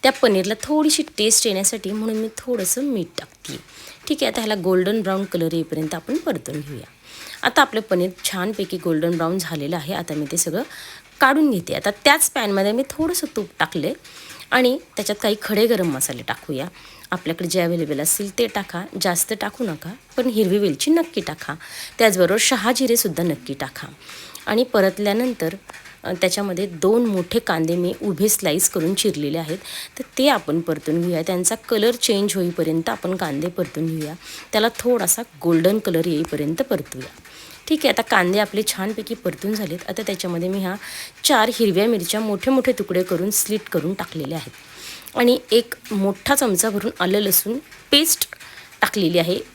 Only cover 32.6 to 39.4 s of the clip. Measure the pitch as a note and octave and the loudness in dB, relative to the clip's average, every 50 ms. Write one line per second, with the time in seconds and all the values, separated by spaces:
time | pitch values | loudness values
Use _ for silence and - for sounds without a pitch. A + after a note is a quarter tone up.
32.6 | E3 D#3+ D#3+ E3 E3 A#3 - - - F3+ F#3 F#3 F#3+ D#3 C#3 C#3+ D3+ F3+ F3 - | 0 0 0 0 0 -2 -4 -2 -4 -4 -2 -2 -2 -4 -2 -4 -4 -4 -2 -4
33.6 | F3 - - D3+ D#3+ E3 D#3+ D#3+ D3+ D3 E3 - - - - - - - - G#3+ | -4 -4 -2 -4 -2 -2 -2 -4 -6 -8 -10 -12 -16 -16 -16 -16 -12 -2 0 2
34.6 | G#3+ A#3 A3+ - - A#3+ B3 A#3 F#3+ F3 - - A#3+ - - C#3+ - E3+ E3+ E3 | 2 2 0 0 2 2 2 2 2 0 0 -2 -2 -10 -12 -4 0 2 2 4
35.6 | E3 F#3 G#3 A3 - D3+ C#3+ D#3+ E3 F3 D#3+ D3 E3 - - D3 D3 D3 E3 E3 | 4 4 2 2 0 0 0 0 0 2 0 0 -2 -2 -4 -4 -2 -4 -2 -4
36.6 | C4 - G#3 - D3 - - B2+ C3 - - - - - - - - - - - | -2 -2 -2 -4 -4 -8 -12 -14 -14 -14 -16 -20 -20 -20 -20 -20 -20 -20 -20 -18
37.6 | - - D#4+ D4+ - D#4 - - A3+ - - G3+ F3+ F3 F#3+ G#3 G#3 G3+ - G3+ | -2 -2 -2 2 2 0 2 2 0 2 4 4 4 4 2 2 0 0 0 -2
38.6 | G#3+ - - - F#3+ G#3 A3 G#3+ G#3+ - A#3 A#3 - F#3 - - | -2 -2 -4 -4 -4 -6 -6 -8 -8 -8 -10 -6 -6 -6 -6 -4